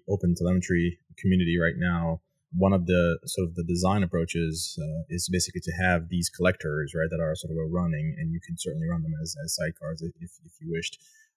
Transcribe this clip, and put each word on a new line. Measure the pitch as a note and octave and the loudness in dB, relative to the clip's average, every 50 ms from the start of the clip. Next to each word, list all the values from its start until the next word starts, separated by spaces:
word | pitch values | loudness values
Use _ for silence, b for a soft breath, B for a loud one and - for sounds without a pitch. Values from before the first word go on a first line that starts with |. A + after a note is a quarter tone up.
| - - | -2 -2
open | G2+ F#2+ - F2 E2+ | -2 2 4 4 4
telemetry | - F2 F2 F#2 F2+ F2+ - F#2 E2+ E2+ F2 E2+ - _ _ - - | 4 4 4 4 2 2 2 2 2 2 2 0 -4 _ _ -14 -2
community | - F#2+ F#2 F#2 F2+ E2 E2+ F2 | 2 4 6 6 6 4 4 4
right | E2 E2 - - | 2 2 2 2
now. | F2 F2+ F2 E2+ E2+ E2 E2 E2 _ _ _ _ _ _ - | 0 0 0 2 0 0 -2 -2 _ _ _ _ _ _ 0
One | F2+ F#2+ F#2+ | 2 4 4
of | G2 F#2+ F2 | 4 4 4
the | E2+ F#2 F2 F2 E2+ E2 - - | 4 4 4 6 4 2 0 -4
sort | - - - F#2 E2 | -8 -4 -2 -2 -2
of | E2+ | -2
the | F2 E2+ | -4 -2
design | E2 F2 F2 F#2 F#2 G2 G#2 F#2+ | 0 0 2 4 4 4 4 2
approaches, | E2+ - E2+ E2 E2 - E2+ E2+ D#2+ D#2 D#2+ - - - - | 2 0 0 -2 0 -2 -2 -2 -2 -2 -4 -6 -8 -8 -8
uh, | D#2 D#2 D#2 E2 D#2+ - | -8 -8 -6 -8 -8 -6
is | D#2+ F2 - - | -6 -6 -4 -2
basically | F2+ F2+ - - - F2 | 0 -2 -2 -2 -6 -8
to | - E2+ E2 F2 F#2 | -6 -6 -4 0 2
have | F#2 F2+ E2+ E2 E2 | 2 2 2 0 -2
these | F2+ F2 E2+ - | -2 -2 -2 -2
collectors, | - - F2 F2+ - - - D#2 D2 D#2 D2+ - E2+ | -2 2 2 2 2 2 -2 -4 -2 -2 -4 -4 -2
right, | E2 D#2+ E2 | -2 -2 0
that | E2 E2 | 0 -2
are | E2 D#2 D#2 | -2 -2 -2
sort | - - D#2+ | -4 -6 -6
of | D#2+ D#2+ | -4 -4
a | D#2+ D#2+ | -2 -2
running, | E2+ F2 F2 E2+ - D3+ D#3 D#3+ D#3 D#3 | 0 0 0 0 0 0 -2 -4 -4 -4
and | D#3+ D#3+ | -4 -4
you | E3 E3+ - | -4 -6 -6
can | - E3+ - | -8 -10 -6
certainly | - F3+ D3+ D#3+ D#3+ E3 | -6 -6 -4 -4 -2 -2
run | E3+ E3 | 0 -2
them | D#3 - D#2+ - D#2+ | -2 -2 -4 -4 -6
as, | E2 - C#3+ - | -8 -8 -10 -8
as | E2 - - | -6 -4 -4
sidecars | E2 D#2+ E2 - - D#2 E2 D#3+ E3 | -4 -4 -4 -6 -8 -8 -8 -6 -8
if, | E2+ - - E2+ F2 - - D#2+ | -10 -10 -10 -16 -18 -18 -20 _
if | E2 _ - | -20 _ -14
you | - E2 | -8 -6
wished. | E2 E2 E2+ - - - b b b b b b b | -6 -4 -4 -6 -10 -12 b b b b b b b